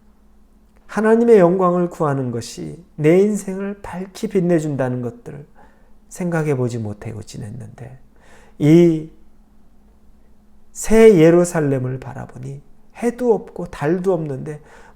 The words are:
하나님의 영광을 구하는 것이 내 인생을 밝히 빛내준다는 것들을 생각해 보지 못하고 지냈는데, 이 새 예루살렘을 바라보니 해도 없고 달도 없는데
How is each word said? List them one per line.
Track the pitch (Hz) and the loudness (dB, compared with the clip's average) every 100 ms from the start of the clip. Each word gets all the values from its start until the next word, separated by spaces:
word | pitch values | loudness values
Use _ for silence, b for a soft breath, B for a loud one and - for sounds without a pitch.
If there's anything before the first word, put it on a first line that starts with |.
| _ _ _ _ _ _ _ _ - | _ _ _ _ _ _ _ _ -10
하나님의 | - 214 226 233 220 | -2 2 2 6 6
영광을 | 170 190 180 180 175 | 6 4 2 0 -2
구하는 | - 156 139 127 | -2 -4 -2 -4
것이 | 117 113 - 160 147 - - | -6 -10 -12 -14 -14 -20 -2
내 | 147 175 | 2 4
인생을 | 208 208 - 190 196 202 | 4 0 -6 -10 -10 -12
밝히 | - 180 190 - 214 | -14 -14 -14 -10 -4
빛내준다는 | 208 175 170 156 139 127 123 | -2 0 0 -2 -4 -4 -4
것들을 | 120 - - 147 147 b b b b b _ | -8 -12 -18 -18 -20 b b b b b _
생각해 | - 180 170 151 135 | -8 -4 -4 -2 -2
보지 | 123 117 | -2 -4
못하고 | 107 104 113 107 | -8 -10 -12 -14
지냈는데, | 101 - 113 123 110 - 123 131 - _ b b b - | -14 -14 -14 -14 -16 -18 -20 -20 -20 _ b b b -2
이 | 147 160 170 160 156 - - - _ _ - - _ _ - _ _ - _ - - - | 4 6 6 2 -6 -18 -20 -20 _ _ -20 -20 _ _ -20 _ _ -20 _ -20 -20 -12
새 | - 220 226 190 | 0 6 8 8
예루살렘을 | 160 170 175 165 147 135 127 131 | 6 6 2 -2 -2 -2 -4 -8
바라보니 | 127 123 120 123 131 139 - - - - | -12 -16 -16 -16 -16 -16 -20 -20 -20 -6
해도 | 240 240 247 | -6 -2 0
없고 | 208 - - 170 | 0 -2 -14 -14
달도 | - 143 185 185 | -6 -2 -2 0
없는데 | 175 156 131 143 151 b b b | -2 -4 -8 -10 -14 b b b